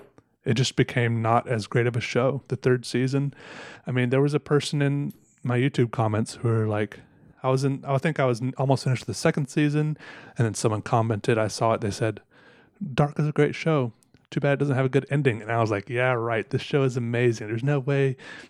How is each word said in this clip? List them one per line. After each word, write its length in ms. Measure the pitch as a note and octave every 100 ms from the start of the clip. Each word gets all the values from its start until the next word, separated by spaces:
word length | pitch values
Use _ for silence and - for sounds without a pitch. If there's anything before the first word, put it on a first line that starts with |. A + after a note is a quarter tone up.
| - _ _ _
it 100 | -
just 220 | A#2+ B2 -
became 440 | - B2+ A#2 A#2
not 260 | A2+ A#2 -
as 200 | A#2 G2+
great 200 | B2+ A#2+
of 100 | A#2+
a 40 |
show, 420 | - B2 B2+ C3+ -
the 80 | B2
third 280 | C3 B2+ -
season. 480 | B2 C3 C#3 C#3+ - - - - - -
I 40 |
mean, 200 | B2 B2
there 120 | C3
was 120 | C#3+
a 60 | D3
person 420 | - D3 - D3
in 300 | C#3+ C#3+ C#3+ - _ _
my 160 | A#2+ B2
YouTube 320 | C3+ - A#2
comments 460 | - A2+ G#2+ A2+ -
who 120 | A#2
were 180 | A2+ G#2+
like, 340 | G#2 G#2 - - _ - -
I 80 | C3
was 140 | C3
in, 200 | C3+ C3+
I 140 | - C3+
think 200 | E3+ D3
I 60 |
was 160 | C3 A#2
n-, 140 | B2+ C3
almost 260 | C3+ C3
finished 220 | C3+ B2+ -
the 80 |
second 340 | - E3 D#3+ C#3
season, 480 | - D3 D3 D3+ D3+ - - - -
and 100 | A2+
then 80 |
someone 280 | G2 A#2+ G#2+
commented, 560 | - A#2+ A2+ G#2+ - A2
I 100 | G#2+
saw 260 | - A#2
it, 60 | A2
they 100 | A2+
said, 300 | - A2+ G2+ _ _ - - _ - F#3+
"Dark 240 | B2+ C#3+ -
is 80 | D3+
a 40 |
great 220 | D3 D3
show. 380 | - E3 D#3 A#2+ - _ _ -
Too 100 | D#3
bad 140 | C#3
it 40 | C#3
doesn't 160 | C#3+
have 120 | C3 C3
a 40 |
good 160 | C3+ -
ending." 320 | C#3+ C#3 A2+
And 100 | G#2+
I 80 | A#2
was 100 | A2
like, 180 | G2+ -
"Yeah, 240 | A#2+ B2+
right. 340 | B2 A#2 A2+ -
This 140 | C3
show 200 | - D3
is 140 | C3+ B2
amazing. 500 | A#2 A#2+ B2 A2+ G#2+
There's 160 | A2+
no 160 | C#3 C#3+
way 380 | B2+ C#3 C#3 B2+ - - -